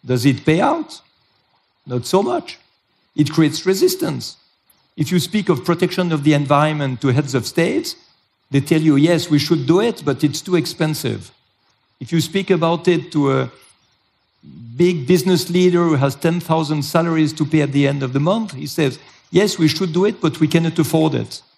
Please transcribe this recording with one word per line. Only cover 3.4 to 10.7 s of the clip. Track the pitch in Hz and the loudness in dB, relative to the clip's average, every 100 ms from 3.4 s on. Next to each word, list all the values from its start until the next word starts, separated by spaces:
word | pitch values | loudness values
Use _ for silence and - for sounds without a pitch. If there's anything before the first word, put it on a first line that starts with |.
| 151 160 185 | 2 2 -2
resistance. | 190 359 370 - 131 - - _ _ _ _ _ - | 2 2 0 -4 -6 -10 -16 _ _ _ _ _ -6
If | 147 | -2
you | 180 | 0
speak | - 214 180 | 0 -2 0
of | 151 | 0
protection | - 170 180 190 175 | 0 0 0 0 -2
of | 156 | 0
the | 143 | 2
environment | 143 139 143 151 151 139 123 | 2 2 2 2 0 -4 -2
to | 139 | 0
heads | 123 143 | 0 0
of | 127 - | -4 -2
states, | - 170 285 - - _ _ _ _ _ | -2 0 -2 -6 -12 _ _ _ _ _
they | 139 | -2
tell | 139 165 | 2 2
you, | 156 | 4
"Yes, | 147 160 165 - | 4 4 2 2
we | 147 | 0
should | - 165 131 | 2 -2 2
do | 180 | 2
it, | 233 - | 2 -2
but | 143 135 | -4 -2
it's | 147 - | -2 -2
too | - | -2
expensive." | 175 - | -2 -2